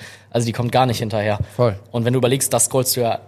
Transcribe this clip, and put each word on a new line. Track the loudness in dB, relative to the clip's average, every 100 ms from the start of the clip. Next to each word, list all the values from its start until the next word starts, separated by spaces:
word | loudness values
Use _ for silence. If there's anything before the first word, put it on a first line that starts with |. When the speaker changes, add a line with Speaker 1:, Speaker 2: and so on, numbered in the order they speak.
| -16 -20 -4
Speaker 1:
Also | -2 -2
die |
kommt | -2 0
gar | 2 2
nicht | 0
hinterher. | -2 -2 0 -2 -4 0
Speaker 2:
Voll. | 0 0 -6
Speaker 1:
Und | -2
wenn | 0
du | 2
überlegst, | 2 0 0
das | 0 0
scrollst | 0 0 0
du |
ja | -2 -4